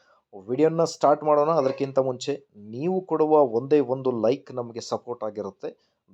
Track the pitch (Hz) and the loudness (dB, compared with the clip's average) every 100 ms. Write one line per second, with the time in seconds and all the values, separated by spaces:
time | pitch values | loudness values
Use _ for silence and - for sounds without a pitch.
0 | _ _ _ 101 98 127 156 165 160 - | _ _ _ -16 -6 0 2 2 -2 2
1 | 147 151 151 147 147 165 135 131 135 135 | 2 2 4 2 4 2 0 -2 -2 0
2 | 131 123 - 143 _ 104 104 120 170 185 | -2 -2 -6 -8 _ -20 -14 -6 -4 -4
3 | 185 156 156 151 131 113 135 151 123 135 | -2 0 4 4 4 2 2 2 2 -2
4 | 127 117 110 139 - 123 117 113 - 113 | -2 0 0 0 -4 -10 -10 -10 -8 -8
5 | 120 117 107 104 98 - 147 - _ _ | -6 -8 -8 -8 -10 -10 -14 -14 _ _
6 | _ | _